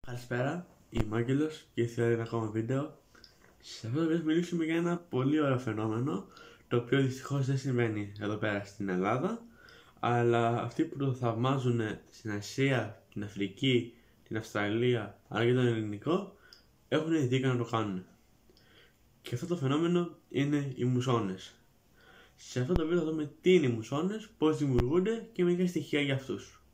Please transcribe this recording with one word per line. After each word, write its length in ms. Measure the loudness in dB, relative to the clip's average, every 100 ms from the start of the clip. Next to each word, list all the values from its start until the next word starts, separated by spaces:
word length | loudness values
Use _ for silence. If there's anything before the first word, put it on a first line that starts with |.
| -10
Καλησπέρα, 600 | -10 -4 -2 0 -2 -8 -20 -6
είμαι 240 | -2 0
ο 20 | 0
Άγγελος 480 | 2 2 0 -4 -8
και 60 | -2
ήρθε 200 | -2 2
η 40 |
ώρα 100 | 2
για 80 | 2
ένα 80 | 0
ακόμα 200 | -4 -2
βίντεο. 480 | -4 -2 -2 -4 -12 _ -20 -20 _ -20 _
Σε 260 | -18 -12 -6
αυτό 120 | -2
το 60 |
βίντεο 140 | 0 0
θα 60 |
μιλήσουμε 400 | 2 0 2 -2
για 120 | 0 0
ένα 200 | 0 -2
πολύ 440 | -2 0 2 2
ωραίο 180 | 2 0
φαινόμενο, 680 | 0 -2 -2 0 -2 -4 -8 -20 -20 -20 _
το 80 | -2
οποίο 260 | 2 2
δυστυχώς 440 | 2 -2 -4 -2 0
δεν 120 | 0
συμβαίνει 540 | 0 2 2 0 -6 -6
εδώ 160 | -6 -2
πέρα 280 | -2 -2
στην 240 | -6 -6 -2
Ελλάδα, 540 | 0 0 0 -2 -4 -10 -20 -20 -20 -20 -4
αλλά 600 | 0 2 4 4 2 0
αυτοί 220 | -4 -2
που 120 | -4 -2
το 160 | -2
θαυμάζουν 680 | 0 -2 0 0 2 2 0 0 -6 -14
στην 200 | -14 -8
Ασία, 720 | -6 -6 -2 2 2 -2 -10 _
την 120 | -10
Αφρική, 680 | -10 -4 -6 -2 2 2 0 -14 _ _ -8
την 80 | -8
Αυστραλία, 840 | -4 -4 -2 2 2 0 -4 -14 _
αλλά 160 | 0
και 100 | 2
τον 120 | 4 4
Ελληνικό, 680 | 2 -4 -6 -2 -2 -2 -16 -20 -20 _ _ _
έχουν 400 | -2 0 0 2
δίκιο 200 | 0 0
να 80 | 0
το 80 |
κάνουν. 400 | 0 -2 -2 -4 -8 -20 _ _ _ -20 -20 -20 -20 _ _ _
Και 120 | -10
αυτό 120 | -8 -4
το 100 | -2
φαινόμενο 600 | 0 2 2 2 0 -8 _
είναι 440 | -2 0 0 -2
οι 100 | -2
μουσώνες. 720 | 0 2 2 2 0 -6 -12 -20 _ _ _ _ -20 -20 -20 _
Σε 240 | -8 -4
αυτό 120 | 0
το 140 | 2 2
βίντεο 180 | 2
θα 60 | 2
δούμε 220 | -2 -4 0
τι 140 | 6
είναι 120 | 6 6
οι 40 |
μουσώνες, 580 | 0 -2 -2 -2 -4 -10 0
πώς 200 | 2 2
δημιουργούνται 680 | 2 2 4 2 2 -2 -6
και 120 | 0
μερικά 220 | 2 2 0
στοιχεία 340 | -2 -2 -2
για 140 | 0
αυτούς. 460 | -2 -4 -8 -10 -20 _